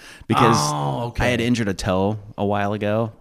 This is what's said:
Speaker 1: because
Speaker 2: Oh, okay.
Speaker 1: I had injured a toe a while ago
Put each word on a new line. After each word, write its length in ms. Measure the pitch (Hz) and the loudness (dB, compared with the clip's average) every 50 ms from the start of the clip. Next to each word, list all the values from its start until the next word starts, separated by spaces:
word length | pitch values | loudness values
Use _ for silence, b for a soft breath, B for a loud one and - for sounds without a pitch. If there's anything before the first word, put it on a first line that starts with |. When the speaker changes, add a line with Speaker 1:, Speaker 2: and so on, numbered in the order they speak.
| B B B B B | B B B B B
Speaker 1:
because 320 | B - 139 135 113 - - | B 2 4 6 6 6 4
Speaker 2:
Oh, 460 | 151 151 151 147 143 143 139 131 117 | 2 0 0 -2 -2 -2 -2 -2 -4
okay. 200 | 120 117 - - | -4 -4 -2 0
Speaker 1:
I 40 | 123 | 0
had 120 | 123 117 | 0 0
injured 280 | 117 120 123 113 117 101 | 0 0 0 0 0 -2
a 40 | 95 | -2
toe 440 | - - - 92 92 98 101 107 107 104 107 - | -2 -2 0 0 2 2 0 -2 -4 -8 -12 -8
a 80 | - 104 | -4 -2
while 300 | 101 104 104 101 101 107 | -2 0 0 -2 -2 -2
ago 380 | 104 104 104 104 110 117 110 - - | -2 -2 -2 0 0 -2 -4 -6 -12